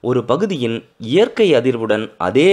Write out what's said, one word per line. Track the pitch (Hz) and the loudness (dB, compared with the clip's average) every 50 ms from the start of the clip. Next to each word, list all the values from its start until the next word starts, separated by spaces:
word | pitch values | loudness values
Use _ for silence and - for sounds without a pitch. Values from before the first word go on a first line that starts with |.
| - | -2
ஒரு | 117 131 127 117 | 0 -2 -2 0
பகுதியின் | 123 120 156 208 208 185 143 120 113 117 113 - _ _ | -2 -2 -2 0 -4 -2 -4 -4 -4 -6 -8 -10 _ _
இயற்கை | _ 113 113 131 180 226 269 - - 226 190 151 | _ -8 -2 2 2 2 0 2 0 2 4 4
அதிர்வுடன் | 123 117 127 120 117 113 107 107 107 110 - - | 2 2 0 -2 -2 -2 -2 -2 -2 -2 -8 -8
அதே | _ 87 92 98 127 156 185 | _ -6 0 2 2 4 4